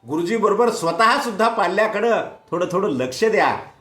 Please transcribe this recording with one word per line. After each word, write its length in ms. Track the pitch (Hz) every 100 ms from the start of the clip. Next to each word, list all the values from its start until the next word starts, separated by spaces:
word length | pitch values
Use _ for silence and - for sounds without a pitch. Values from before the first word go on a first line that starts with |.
| 117
गुरुजीबरोबर 600 | 156 175 226 208 196 233
स्वतःसुद्धा 760 | 220 165 165 226 269 240 190 226
पाल्याकडं 760 | 226 180 190 214 202 226 208 - - _
थोडं 160 | 170 180
थोडं 160 | 175 190
लक्ष 360 | 131 127 -
द्या 320 | 220 202 143 113 - -